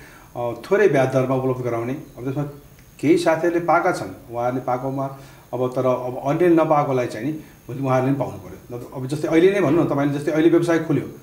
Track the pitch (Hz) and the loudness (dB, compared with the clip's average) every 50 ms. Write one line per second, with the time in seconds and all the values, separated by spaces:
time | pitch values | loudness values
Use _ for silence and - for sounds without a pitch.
0 | - - - - - - - 120 120 120 110 - - - 190 208 208 165 139 135 | -18 -20 -20 -20 -20 -14 -10 -8 -6 -6 -8 -8 -4 0 2 4 4 4 4 2
1 | 127 127 135 131 127 127 131 127 127 131 123 123 120 120 117 117 175 127 139 151 | 2 2 2 0 0 0 0 -2 -2 -2 -4 -4 -4 -4 -4 -4 -4 -6 -6 -8
2 | - - - 120 123 139 131 147 143 147 - - - - - - - - - - | -10 -16 -16 -10 -8 -6 -6 -6 -6 -8 -10 -16 -20 -20 -20 -20 -20 -20 -8 -2
3 | - 151 165 156 - 165 160 156 175 170 170 170 170 160 160 170 180 180 160 - | 2 2 2 4 4 2 0 2 0 0 0 0 2 2 2 2 2 0 -2 -2
4 | 113 95 - - - - 117 120 120 127 127 131 131 127 123 127 135 135 135 139 | -6 -10 -12 -16 -16 -10 -6 -4 -2 -2 -2 -4 -4 -4 -4 -4 -4 -6 -6 -4
5 | 135 135 139 - - - - - - - 127 123 127 123 - 131 123 127 123 123 | -6 -6 -8 -12 -18 -20 -20 -20 -14 -8 -4 -4 -2 -2 -2 0 0 0 0 0
6 | 127 127 123 - 127 139 156 165 180 175 165 160 156 160 151 147 139 135 131 127 | -2 -6 -8 -4 -2 -2 0 2 4 6 6 6 4 4 4 2 2 2 0 -2
7 | 120 113 - 107 113 147 156 - - - - - - - - 135 139 131 127 127 | -2 -2 -4 -6 -6 -6 -6 -8 -12 -18 -20 -20 -16 -12 -8 -4 -2 0 2 2
8 | 127 135 139 135 - 95 98 95 - - - - - - 123 123 - - - 139 | 2 2 0 -2 -4 -6 -8 -12 -14 -16 -18 -18 -16 -14 -12 -12 -12 -12 -12 -10
9 | 127 127 147 - 170 160 160 165 180 190 202 202 165 131 160 170 143 - 147 139 | -8 -6 -6 -4 -2 2 4 6 6 4 4 4 2 2 4 2 2 2 0 0
10 | 143 143 139 147 - 170 151 156 156 165 170 165 - 170 165 160 - - 143 123 | 0 0 -2 -2 -2 -2 2 4 4 6 6 4 4 2 0 0 2 0 0 0
11 | - - - - | -2 -4 -10 -16